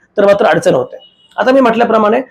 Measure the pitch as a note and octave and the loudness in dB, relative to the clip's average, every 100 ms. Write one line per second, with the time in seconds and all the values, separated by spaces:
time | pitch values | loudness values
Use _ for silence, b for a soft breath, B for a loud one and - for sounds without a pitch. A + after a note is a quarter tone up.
0 | _ - G3+ G3+ A3 E3 F3 D3+ A#2+ - | _ -2 0 2 0 0 0 -2 -4 -12
1 | - _ _ - G#3+ C4+ B3 A3 A#3 A3 | -20 _ _ -6 0 2 2 0 0 0
2 | G#3 A#3 C4 | 0 -2 -6